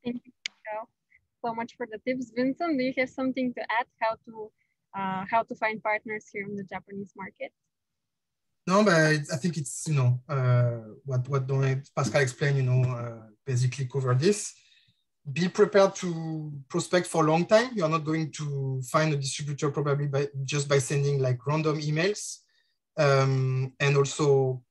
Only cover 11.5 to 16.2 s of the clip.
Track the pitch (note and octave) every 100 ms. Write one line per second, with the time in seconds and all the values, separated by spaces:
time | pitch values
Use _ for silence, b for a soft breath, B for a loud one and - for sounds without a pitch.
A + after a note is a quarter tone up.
11.5 | C3+ C3+ C3+ - - C3+ D3 C3 - D3
12.5 | C#3 B2+ B2+ B2 B2 A#2+ A2+ A2+ _ -
13.5 | B2 B2+ C3+ B2+ C#3 C3 B2+ E3+ G#3 -
14.5 | b b b b b _ _ D3 C3+ F3+
15.5 | - G3 G3+ G3 - F3+ E3